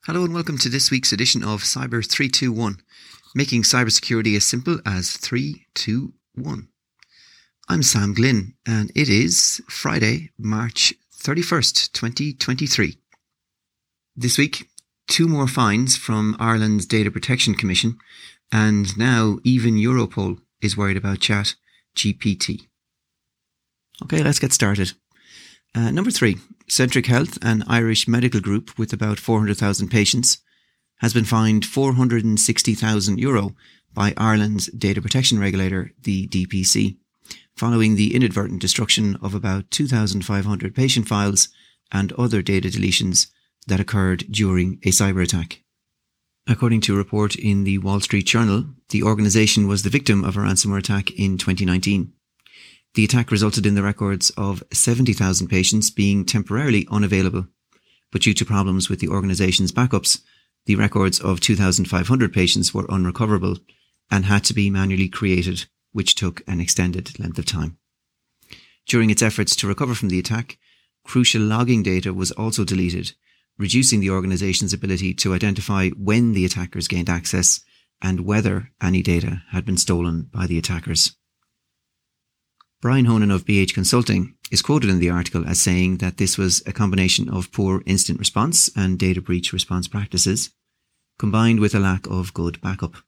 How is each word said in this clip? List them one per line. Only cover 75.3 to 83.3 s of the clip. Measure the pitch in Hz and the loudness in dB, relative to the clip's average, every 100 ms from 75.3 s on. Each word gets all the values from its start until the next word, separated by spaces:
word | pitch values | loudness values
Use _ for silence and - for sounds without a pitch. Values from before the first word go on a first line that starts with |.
| 90 | 0
identify | 104 98 - 98 92 | 0 -2 -2 0 0
when | - 98 110 120 | -2 0 2 4
the | 101 | 2
attackers | 90 - 90 92 87 | 0 -2 -6 -6 -4
gained | 90 85 | -4 -2
access | 85 82 92 90 - _ _ _ _ | -2 -2 0 2 0 _ _ _ _
and | 95 92 | -4 -2
whether | 90 104 95 98 117 _ | 0 0 0 -2 -6 _
any | 90 92 | 0 0
data | 90 85 - 90 - | 2 0 0 -6 -6
had | 92 | -6
been | - 90 | -2 -2
stolen | - 87 87 85 - | 0 0 0 -4 -6
by | - 90 | -6 -2
the | 82 | -2
attackers. | 82 87 - 80 - - _ _ _ _ _ _ _ _ _ _ _ _ _ _ _ _ | -2 -6 -4 0 0 -2 _ _ _ _ _ _ _ _ _ _ _ _ _ _ _ _
Brian | 110 135 120 | 0 4 4
Honan | 113 | 4
of | 104 | 4